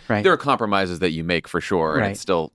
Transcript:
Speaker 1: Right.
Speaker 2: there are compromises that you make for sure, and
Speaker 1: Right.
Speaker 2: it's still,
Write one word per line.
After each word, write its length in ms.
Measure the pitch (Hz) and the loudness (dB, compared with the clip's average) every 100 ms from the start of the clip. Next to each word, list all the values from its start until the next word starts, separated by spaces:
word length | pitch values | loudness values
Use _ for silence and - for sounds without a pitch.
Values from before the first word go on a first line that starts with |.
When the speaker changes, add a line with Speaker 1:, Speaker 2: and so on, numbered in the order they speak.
| - | -4
Speaker 1:
Right. 140 | 107 | 0
Speaker 2:
there 100 | 185 | 2
are 60 | 165 | 2
compromises 640 | 139 120 110 98 92 87 | 2 0 2 0 0 0
that 100 | 90 | -2
you 120 | 80 | 0
make 220 | 82 85 - | -2 -2 -2
for 140 | 85 | -4
sure, 320 | - 92 78 | -2 0 2
and 80 | 78 | 0
Speaker 1:
Right. 100 | 101 | -2
Speaker 2:
it's 80 | 101 | -2
still, 320 | - 87 76 | 0 0 0